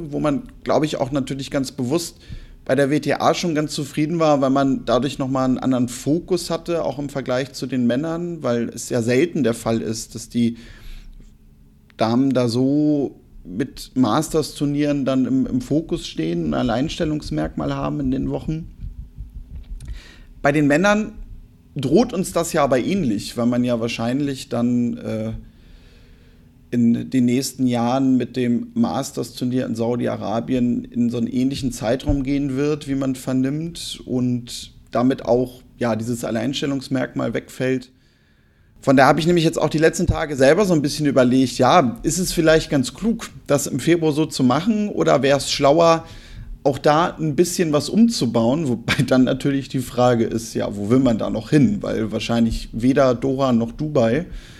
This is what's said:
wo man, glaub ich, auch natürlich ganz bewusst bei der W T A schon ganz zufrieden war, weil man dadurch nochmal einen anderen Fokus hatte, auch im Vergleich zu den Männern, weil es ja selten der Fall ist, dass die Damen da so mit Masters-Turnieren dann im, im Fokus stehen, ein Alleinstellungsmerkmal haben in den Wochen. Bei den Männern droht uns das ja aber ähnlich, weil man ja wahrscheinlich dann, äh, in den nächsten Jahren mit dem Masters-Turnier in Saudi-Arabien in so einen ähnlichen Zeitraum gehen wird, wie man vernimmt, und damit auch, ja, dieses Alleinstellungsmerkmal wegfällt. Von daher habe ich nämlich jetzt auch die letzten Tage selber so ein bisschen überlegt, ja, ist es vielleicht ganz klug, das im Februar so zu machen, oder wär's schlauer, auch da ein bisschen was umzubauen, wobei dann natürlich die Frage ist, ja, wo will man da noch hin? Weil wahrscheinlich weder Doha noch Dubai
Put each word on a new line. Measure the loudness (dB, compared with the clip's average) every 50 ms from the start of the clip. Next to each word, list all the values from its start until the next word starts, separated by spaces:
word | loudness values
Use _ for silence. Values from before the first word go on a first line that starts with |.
| -8 -8
wo | -6 -2
man, | 0 0 0 -2 -4 -8 -14 -10 -4
glaub | 0 0 2 2
ich, | 0 -2 -4
auch | -4 -2
natürlich | -2 -2 -4 -4 -6 -8 -8 -6
ganz | -4 -4 -4 -4 -4
bewusst | -6 -4 -2 -2 -2 -2 -4 -10 -16 -18 -16 -16 -14 -16 -18 -20 -12 -4
bei | -2 0
der | 2 2 2
W | 2 0
T | 0 0 0
A | 2 2 2 2
schon | 2 0 -2 -2
ganz | -2 -2 -2 -4
zufrieden | -6 -8 -6 -2 -2 -2 0 0 2
war, | 2 4 4 4
weil | 4 2
man | 2 2 2 2 0 0 0
dadurch | 2 2 2 2 0 -2 -4
nochmal | -4 -2 0 0 2
einen | 2 0 0
anderen | 0 0 0 0 0 -2
Fokus | -4 -4 -2 0 0 0 0 -2 -2 -2 -2 -4
hatte, | -6 -6 -4 -4 -2 -2 -2
auch | -2 -4 -6
im | -8 -6
Vergleich | -6 -6 -4 -2 -2 -2 -2 -4 -8
zu | -8 -6
den | -4 -2 0 2 2
Männern, | 2 0 -2 -2 -4 -4 -6 -6 -8 -6 -2
weil | -2 0 0 -2 -4
es | -6 -10 -8 -4
ja | -4 -2
selten | 0 2 2 2 2 2 0 0 0
der | 0 0
Fall | 0 -2 -2 -2 0
ist, | -2 -4 -6 -6 -8 -12 -14
dass | -14 -14 -6
die | -2 0 0 0 0 -4 -10 -18 -20 -18 -16 -16 -16 -16 -16 -20 -20 -20 -20 -20 -20 -20 -20 -20 -20 -20 -20 -20 _ _ _ -20 _ -2
Damen | 0 0 2 2 2 2
da | 2 2 0 2
so | 0 0 2 2 2 2 2 2 2 2 0 -2 -6 -10 -20 -20 -20 -20 -16
mit | -10 -6 -6 -6 -6 -8 -12 -18 -6 -2
Masters-Turnieren | 0 2 2 2 0 0 0 -2 -2 -2 -2 -4 -4 -4 -2 -2 0 0 0 0 0 0
dann | 0 0 0 2
im, | 2 2 0 0 0
im | -2 -4
Fokus | -2 0 0 -2 0 -2 -4 -6 -6 -8
stehen, | -8 -6 -4 -4 -2 -2 -2 -2
ein | -2
Alleinstellungsmerkmal | 0 0 0 0 0 -2 -4 -4 -4 -4 -2 -2 -4 -6 -6 -4 -4 -4 -4 -4 -6 -4 -4 -4
haben | -4 -4 -4 -4 -4
in | -2 -2
den | -2 -2 -2 -4
Wochen. | -4 -6 -4 -6 -6 -6 -8 -10 -14 -12 -12 -12 -12 -12 -16 -16 -16 -16 -16 -16 -16 -16 -16 -14 -16 -16 -14 -14 -14 -14 -12 -12 -14 -14 -16 -18 -20 -20 -20 -20 -10 -2 0
Bei | 2
den | 2 4 4 4
Männern | 4 4 4 2 2 2 0 -4 -8 -14 -16 -16 -16 -18 -20 -20 -20 -20 _ -14 -8
droht | -6 -2 2 4 4 4 2 0
uns | -4 -4 -2 -2
das | -2 -2 0 0
ja | 2 2
aber | 2 2 2
ähnlich, | 0 0 0 0 0 0 -2 -2 -4 -6 -4
weil | -2 -2 0
man | 0 0 0
ja | 0 0 0
wahrscheinlich | -2 -4 -4 -4 -2 -2 -2 -2 -2 -4 -4 -8 -8 -6
dann, | -4 -2 0 0 0 0 0 -2 -4 -6
äh, | -6 -6 -6 -4 -4 -6 -8 -8 -12 -16 -20 -20 -20 -20 -20 -20 -20 -20 -20 -20 -20 -20 -20 -20 -20 -20 -20 -20 -20 -20 _ _ -12 -4
in | 0 2 4 4 4 2 0 -2
den | 0 2 2
nächsten | 2 2 0 -2 -4 -4 -2 0
Jahren | 0 0 0 0 0 0 2 2 2 2 2
mit | 2 -2 -2
dem | -2 0 0 0 0 -2 -4 -2
Masters-Turnier | 0 0 0 0 -2 -6 -6 -6 -8 -8 -8 -8 -6 -4 -2 -2 -2 -2
in | -2 -4
Saudi-Arabien | -2 -2 -2 -2 -2 -2 -2 -4 -4 -4 -4 -4 -4 -2 -2 0 0 0 0 0 -2 -4
in | -4 -2 -2 0 0
so | 0 -2
einen | -2
ähnlichen | -2 0 0 0 0 -2 -2 -4 -6
Zeitraum | -4 -4 -2 -2 -2 0 0 0 0 0
gehen | 0 -2 -2 -2 -2 -2 -2 -2
wird, | 0 0 -2 -2 -4 -4
wie | -4
man | -2 -2 -2 -4
vernimmt, | -4 -4 -2 -2 0 0 0 -2 -4 -6 -8 -10 -10 -12 -12 -12 -12 -8
und | -6 -2 -2 0 0 -2 -2 -4 -8 -12 -14 -14 -16 -18 -20 -16 -6
damit | -2 0 2 2 0 0 0
auch, | 2 2 2 2 0 -6 -12 -20 -20 -8 -4
ja, | -2 -2 -2
dieses | -2 -2 -4 -4 -4 -4
Alleinstellungsmerkmal | -4 -4 -2 -2 -4 -4 -4 -4 -4 -4 -4 -4 -4 -4 -4 -4 -4 -4 -4 -4 -4 -4
wegfällt. | -4 -6 -8 -8 -4 -2 0 0 -2 -4 -8 _ _ _ _ _ _ _ _ _ _ _ _ _ _ _ _ _ _
Von | 2 4 6
daher | 8 8 6
habe | 6 4
ich | 2
nämlich | 2 4 4 4
jetzt | 2 2 0
auch | 0 0
die | 2 2
letzten | 2 2 2 2 0
Tage | 0 0 0 -2 -4 0
selber | 4 6 6 6 6 4
so | 4 4
ein | 2 2
bisschen | 0 -2 0 0 2
überlegt, | 4 4 6 6 6 4 2 2 2 2
ja, | 4 6 6 6 4 2 0 -2 -4
ist | -2 -2 -2
es | -2 -2 0
vielleicht | 2 4 6 4 4 4 2
ganz | 0 0 0 -2 -4
klug, | -4 -2 -2 -2 -2 -6 -10 -14 -14 -2 0
das | 0 0 0
im | -2 -4 -2
Februar | 2 2 2 2 2 2
so | 2 0 0 -2
zu | 0 0 2
machen, | 2 2 2 2 2 0 0 0 -2
oder | -2 0 2 4 4 4 4
wär's | 4 4 2 2 -2
schlauer, | -2 2 4 4 6 6 6 6 4 4 0 -6 -16 -20 -20 -18 -18 -16 -14 -14 -14 -4 -2
auch | -2 -2 2
da | 2 4 4 4 4 2 0 -2
ein | -4 0 2
bisschen | 2 2 2 2 0 0 2 2
was | 0 0 2
umzubauen, | 4 4 4 4 4 2 -2 0 2 2 2 2 2 2 0 -2
wobei | -2 -2 -2 -2 0 0 2 4
dann | 4 4 4
natürlich | 4 2 0 0 0 0 -2 -2 -4
die | -4 -6
Frage | -6 -4 0 2 4 4 4 4 2
ist, | 0 0 -4 -6 -6 -4
ja, | -4 -4 -4 -4
wo | -4 0 2
will | 4 4
man | 4 4 2 0
da | -2 -2
noch | -4 -4 -2 2
hin? | 4 6 6 4 4 0
Weil | -4 -4 -4 -4 -4 -4
wahrscheinlich | -4 -4 -4 -2 0 2 2 2 0 -2 -4 -6 -6
weder | 0 0 2 4 4 4 4 2
Doha | 2 0 -2 0 0 2 2 2
noch | 2 2 0
Dubai | -4 -6 -6 -2 2 2 2 4 2 0 -2 -4 -10 -14 -14 -16 -20 -20